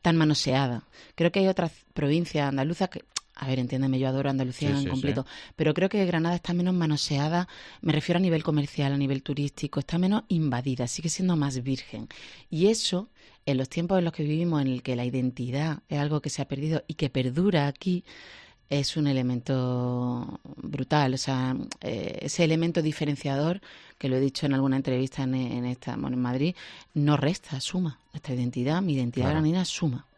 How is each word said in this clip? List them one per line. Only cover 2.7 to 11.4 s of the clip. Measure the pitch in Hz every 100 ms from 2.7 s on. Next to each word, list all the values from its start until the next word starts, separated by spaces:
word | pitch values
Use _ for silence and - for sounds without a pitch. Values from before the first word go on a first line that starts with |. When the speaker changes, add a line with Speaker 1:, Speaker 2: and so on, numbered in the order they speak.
| 175 185
Speaker 1:
que, | 175 - - _ -
a | 135
ver, | 131
entiéndeme, | 123 131 135 131
yo | 131
adoro | 131 139
Andalucía | 135 127 127 143
Speaker 2:
Sí, |
Speaker 1:
en | 139
Speaker 2:
sí, |
sí. | 139
Speaker 1:
completo, | 131 139 117 - - - -
pero | 151
creo | 147 190
que | 208 190
Granada | 170 165 175
está | -
menos | 175 175 180
manoseada, | 160 147 - 143 147 170 180 - - -
me | 170
refiero | 151 - 175
a |
nivel | 190 160
comercial, | 156 151 143 - 139
a | 139
nivel | 139 135
turístico, | - 143 143 - 143 -
está | 135 165
menos | 185 208 -
invadida, | 175 156 123 135 127 120
sigue | - 160
siendo | - 185
más | 165